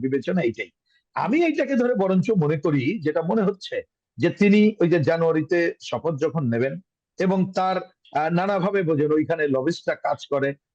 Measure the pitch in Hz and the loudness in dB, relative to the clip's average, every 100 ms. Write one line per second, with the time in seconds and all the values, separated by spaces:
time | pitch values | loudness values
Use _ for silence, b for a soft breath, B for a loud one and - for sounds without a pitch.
0 | 131 135 - 185 123 107 95 _ _ _ | -4 -4 -2 -2 -2 -4 -12 _ _ _
1 | _ 127 160 302 339 294 269 262 247 226 | _ -6 -2 0 0 0 0 0 2 2
2 | 190 185 202 208 147 156 170 143 123 214 | 2 2 2 2 0 0 0 0 0 -2
3 | 151 151 165 226 190 202 - - - _ | -2 -2 0 0 0 -4 -8 -10 -10 _
4 | _ - 170 - 202 208 214 214 170 175 | _ -2 -2 2 4 6 4 4 2 2
5 | 143 165 165 156 151 175 170 - - 120 | 2 2 2 0 0 0 0 -4 -8 -6
6 | 147 143 156 160 123 117 135 165 - _ | -4 -2 -2 -2 -2 0 -2 -4 -14 _
7 | _ - 185 190 185 185 185 185 180 _ | _ -4 0 0 0 -2 -2 -2 -6 _
8 | _ 143 156 170 196 202 180 196 165 147 | _ -2 0 0 0 0 0 0 0 0
9 | 147 156 151 165 147 131 139 170 - 151 | 2 0 0 -2 0 0 -2 -4 -6 -4
10 | 151 143 - 143 139 139 _ | -4 -6 -4 -4 -2 -6 _